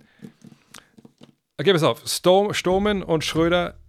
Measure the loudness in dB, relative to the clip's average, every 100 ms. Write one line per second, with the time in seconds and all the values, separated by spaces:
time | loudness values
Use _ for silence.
0 | -20 _ -20 _ -20 -20 _ -20 -20 _
1 | -20 _ -20 _ _ -4 0 2 2 -2
2 | -4 -2 2 4 2 -2 -2 0 0 -2
3 | -2 -2 -2 0 0 0 -2 -10